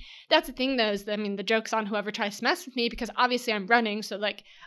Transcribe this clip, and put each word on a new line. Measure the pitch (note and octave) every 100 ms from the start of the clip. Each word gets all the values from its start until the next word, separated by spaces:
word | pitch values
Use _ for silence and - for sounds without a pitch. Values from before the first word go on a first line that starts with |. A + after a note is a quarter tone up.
| - - -
that's | D#4 D#4
the |
thing, | B3 B3+ C4
though, | G#3+
is | G3+
that, | G#3
I | G#3
mean, | G#3 G3+
the |
joke's | G3 A3+ A3
on | A3+ G#3
whoever | G#3 G3+
tries | G#3 G#3 G#3
to |
mess | A#3+ F4 -
with | B3
me | A#3
because | A#3 A3 -
obviously | B3 B3 B3
I'm | G#3+ F#3+
running. | A#3 A3+ G#3
So, | G3+ G3
like, | G#3 G#3 - -